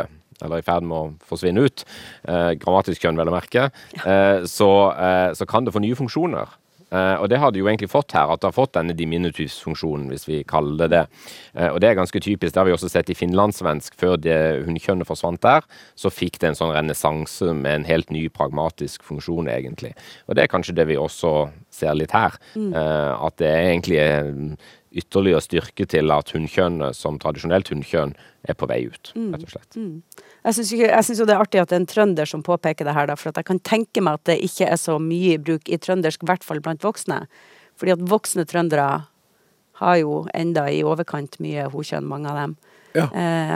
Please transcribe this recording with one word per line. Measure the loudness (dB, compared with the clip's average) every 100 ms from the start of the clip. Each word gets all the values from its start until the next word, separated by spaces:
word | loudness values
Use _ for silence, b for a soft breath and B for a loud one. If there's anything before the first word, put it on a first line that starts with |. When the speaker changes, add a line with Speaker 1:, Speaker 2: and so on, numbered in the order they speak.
| 2 -10 _ _
Speaker 1:
eller | -8 -6
i | 0
ferd | -2
med | -2 -6
å | -6 -12
forsvinne | -12 -4 0 2
ut, | 0 -2 -18 B B B -4
eh, | 0 0 0
grammatisk | 2 2 2 -2
kjønn | 0 0
vel | 0
å | -2
merke, | 0 0 0 B B -8
eh, | 2 4 6 4
så, | 0 4 6 8 6
eh, | 4 2 4 2
så | 0 -2
kan | 0
det | 0
få | -2
nye | -2 -2
funksjoner. | -4 -2 -2 -4 -8 -14 _ _ _
Eh, | 0 2 2
og | 2
det | 4
har | 2
det | 2
jo |
egentlig | 0 0 0
fått | 0 2
her, | 2 2
at | 2
det | 0
har | 0 0
fått | 0
denne | -2
diminutivsfunksjonen, | -2 -2 -2 -2 -4 -8 -8 -8 -6 -4 -4 -6
hvis | -8 -6
vi | -6
kaller | 0 0 0 0
det | 4
det. | 4 2 B B B B -2
Eh, | -2
og | 4
det | 4
er | 4
ganske | 0 -2
typisk, | -2 -2 0
det | 2
har | 4
vi |
også | 2 0
sett | -2 -2
i | -4
finlandssvensk, | 0 2 2 2 -2 -4 -8 -2
før | 0 2
det | 2 2 2 0 -4
hunnkjønnet | -4 -2 -2 -2
forsvant | -4 -4 2
der, | 4 4 2 B B -6
så | -4
fikk | -2 -6 0
det | -2
en | 0
sånn | 0 0
renessanse | -2 0 -2 -2 -6 -4 -2 -2
med | 0 -2
en | 2
helt | 0 0
ny | -6 -6
pragmatisk | -4 -4 -2 -4 -4 -10 -10 -12
funksjon, | -10 -6 -4 -4
egentlig. | -4 -6 -12 -14 -16 B B -2
Og | 2
det |
er | 2
kanskje | 0 -2 0
det | 2
vi | 2
også | -2 -2 0 2 0 -6 -20
ser | -4 -2
litt | 0 0
her, | 2 2 -2 B
Speaker 2:
Mm. | -8 -4
Speaker 1:
eh, | -2 0 0 -2 -2 -6
at | 0
det | 2
er | 2 2
egentlig | 0 2 2
en | 4 2 -2 -6 -8 -10 b b _
ytterligere | -12 -2 0 4 2
styrke | 2 -4 -4 -8 -2
til | 0 2
at | 2 0
hunnkjønnet | -6 -2 0 0 0 -4
som | -4 -6 -4
tradisjonelt | -6 -4 0 0 0
hunnkjønn | -8 -2 -2 -2 -6 b b -8
er |
på | -6 -2
vei | -4
ut, | -4 -12 -14 -8
Speaker 2:
Mm. | -8
Speaker 1:
rett | -8
og | -12
slett. | -20 _ -12
Speaker 2:
Mm. | -10 -12 _ -20 B B
Jeg | -2
synes | -2 -2
ikke, | 2 4
jeg | 6
synes | 2 2
jo |
det | 4
er | 4
artig | 4 2
at | 4
det | 0
er |
en | 0
trønder | 2 2 2 -2
som | -4
påpeker | -2 0 0 -2
det | -2
her | 0 0
da, |
for | -2 -6
at | -6
jeg | -2
kan | -4
tenke | 0 0 0 0
meg | 0
at | 0
det | 0 0
ikke | 0 0 0
er | 0
så | 0 -2
mye | -2 2 2
i | 2
bruk | 0 -4 -2
i | -4
trøndersk, | -2 0 0 -2
i | -2
hvert | -2
fall | -2 -8
blant | -6 -4
voksne. | -4 -4 -6 -6 -8 b b b b _
Fordi | 0
at | 0
voksne | 2 0 0 -4
trøndere | -2 -2 0 2 2 -2 -6 _ _ _ _ _ _ -2
har | 2 4
jo | 2 -2 -4
enda | -4 0 0 0
i | 0
overkant | 0 -2 -4 -6 -8 -8
mye | -8 -6 -6
hokjønn, | -8 -8 -8
mange | -6 -8 -6
av | -6
dem. | -6 -10 b b b
Speaker 3:
Ja. | -2 -2
Speaker 2:
Eh, | -2 -2 -2 -2